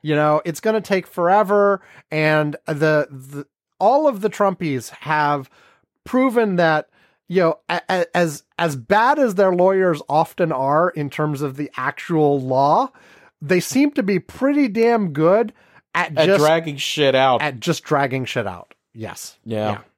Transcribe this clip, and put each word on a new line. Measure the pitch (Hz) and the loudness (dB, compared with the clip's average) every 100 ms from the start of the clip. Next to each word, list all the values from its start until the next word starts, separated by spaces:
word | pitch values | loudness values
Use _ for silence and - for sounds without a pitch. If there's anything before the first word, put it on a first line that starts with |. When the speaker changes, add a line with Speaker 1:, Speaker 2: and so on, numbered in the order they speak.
Speaker 1:
You | 151 | -2
know, | 151 151 151 | 0 2 0
it's | 170 156 | -2 -4
gonna | 214 220 | -2 -2
take | 214 190 - | -2 -4 -4
forever, | - 175 202 196 208 202 190 _ - _ | -4 2 2 4 2 2 0 _ -20 _
and | 156 156 156 151 147 - | -2 2 2 0 -6 -8
the, | 151 156 151 147 | -2 2 2 -2
the, | 139 131 143 147 _ _ _ | -8 -16 -16 -16 _ _ _
all | 190 277 311 | 2 2 0
of | 214 | 0
the | 208 | -6
Trumpies | - 202 185 165 131 113 | 0 -2 0 -4 -4 -8
have | - 143 151 147 147 131 _ _ _ _ _ | -16 -4 0 0 -2 -6 _ _ _ _ _
proven | - 254 262 233 220 180 | -4 0 2 2 0 2
that, | 165 156 - _ _ _ _ | 2 2 -4 _ _ _ _
you | 180 | 0
know, | 165 156 _ | 0 -2 _
a-, | 170 - | -6 -2
a-, | 190 170 | -2 -2
as, | 180 175 143 _ - | 0 -2 -4 _ -4
as | 170 139 | -4 -4
bad | 113 202 233 302 | 0 2 2 2
as | 254 190 | 0 2
their | 196 | 2
lawyers | 175 180 190 185 151 - | 4 2 4 0 0 -2
often | 143 160 - 170 | 0 0 -2 -2
are | 135 135 147 180 | -2 0 2 0
in | 156 143 | -2 -8
terms | - 151 143 | -4 -4 -2
of | 147 135 | -6 -6
the | 147 - | -10 -6
actual | 131 - - 165 147 143 | -6 -6 -4 0 2 0
law, | 127 131 139 175 262 _ _ - _ _ | 0 0 2 2 0 _ _ -20 _ _
they | 143 185 | -2 -2
seem | - 254 294 | 0 0 0
to | 285 | 0
be | 202 190 | -2 -2
pretty | - - 269 294 269 | -4 -4 0 2 0
damn | 202 233 233 196 | 2 2 2 -2
good | 143 160 202 220 _ _ _ _ | 0 2 2 0 _ _ _ _
at | 170 170 156 | -4 -2 0
Speaker 2:
At | 160 | 2
Speaker 1:
just | 190 | 4
Speaker 2:
dragging | 151 165 160 139 | 4 2 0 -8
shit | - - 143 | -8 0 2
out. | 131 131 123 | 4 4 2
Speaker 1:
at | 151 127 | 0 -4
just | 170 156 | -4 -4
dragging | - 147 139 135 127 | -2 0 0 -2 -4
shit | 127 101 | -6 -6
out. | 87 - _ _ | -8 -18 _ _
Yes. | 113 107 - - - | -14 -14 -14 -18 -18
Speaker 2:
Yeah. | - 110 | -8 -6
Speaker 1:
Yeah. | 107 101 - | -4 -6 -10